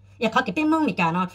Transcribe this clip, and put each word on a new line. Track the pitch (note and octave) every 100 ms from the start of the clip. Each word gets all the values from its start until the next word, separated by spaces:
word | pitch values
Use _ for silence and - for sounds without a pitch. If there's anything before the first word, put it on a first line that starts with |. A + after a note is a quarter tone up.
| - -
ya | A3
khó | B3+
cái | C4 D#4
bên | D4+
mông | D#4+ C#4+
mình | F3
cả | E3+
nó, | F3 F3+